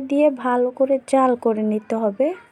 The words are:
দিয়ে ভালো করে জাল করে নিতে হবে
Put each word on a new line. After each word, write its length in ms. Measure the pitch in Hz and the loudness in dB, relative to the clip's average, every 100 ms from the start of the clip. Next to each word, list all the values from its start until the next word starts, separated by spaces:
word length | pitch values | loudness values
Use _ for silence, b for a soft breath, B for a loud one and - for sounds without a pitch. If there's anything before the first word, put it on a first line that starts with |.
| 269 | 0
দিয়ে 160 | 285 302 254 | 2 2 2
ভালো 240 | 247 247 247 | -2 0 0
করে 240 | 254 262 269 - | 0 0 0 0
জাল 200 | 269 262 247 | 0 2 0
করে 180 | 233 214 214 | 0 -2 -2
নিতে 220 | 214 - 226 | -4 -4 -4
হবে 300 | 220 202 294 370 - | -2 0 -2 -2 -14